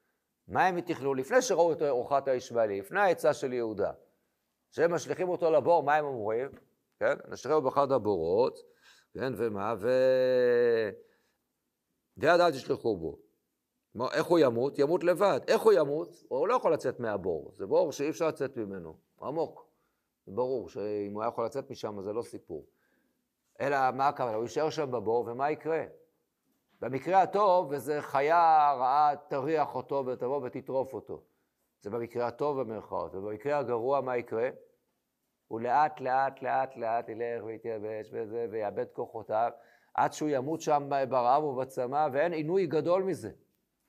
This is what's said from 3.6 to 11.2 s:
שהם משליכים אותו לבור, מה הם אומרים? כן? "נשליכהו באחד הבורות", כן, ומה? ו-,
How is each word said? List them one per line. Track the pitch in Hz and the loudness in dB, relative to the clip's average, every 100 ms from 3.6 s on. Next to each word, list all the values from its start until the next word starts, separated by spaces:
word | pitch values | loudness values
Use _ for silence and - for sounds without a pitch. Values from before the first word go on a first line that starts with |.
| 113 101 90 - _ _ _ _ _ _ _ - | -2 -2 -2 -4 _ _ _ _ _ _ _ 0
שהם | 165 | 0
משליכים | 170 127 143 180 | 0 -4 -4 -2
אותו | 165 165 | 0 2
לבור, | 156 147 170 | 4 6 4
מה | 135 151 | 4 2
הם | 147 | 0
אומרים? | 127 104 113 139 - _ _ _ _ | -4 -2 -2 -4 -10 _ _ _ _
כן? | 113 143 - | 0 0 -6
"נשליכהו | 98 123 156 | -10 0 2
באחד | 131 143 139 | 2 2 2
הבורות", | 135 107 95 80 101 127 - - _ - _ _ | 2 2 0 2 2 2 -2 -16 _ -20 _ _
כן, | 90 131 104 | -6 -6 -2
ומה? | 117 101 104 110 | -4 -2 -4 -2
ו-, | 110 127 131 131 127 127 123 120 120 117 107 - - _ | 0 4 4 4 4 4 4 6 4 4 0 -6 -16 _